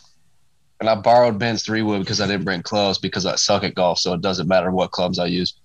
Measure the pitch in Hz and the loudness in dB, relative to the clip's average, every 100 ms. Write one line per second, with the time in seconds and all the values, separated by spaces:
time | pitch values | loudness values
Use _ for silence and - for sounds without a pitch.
0 | - _ _ _ _ _ _ _ 107 107 | -20 _ _ _ _ _ _ _ 0 2
1 | 120 120 120 104 117 107 - 110 107 101 | 4 6 6 2 -2 -2 -2 -2 0 -2
2 | 92 98 98 101 87 90 - 107 101 92 | -2 -2 -2 -2 -2 -4 -2 0 0 0
3 | 95 98 90 - - 101 95 - 90 85 | -4 -4 -4 -2 0 0 0 0 0 2
4 | 95 90 98 92 82 95 92 92 87 - | -2 -2 -2 -2 2 2 2 0 -2 -2
5 | 90 92 87 90 90 - | -2 -2 -2 -2 -4 -8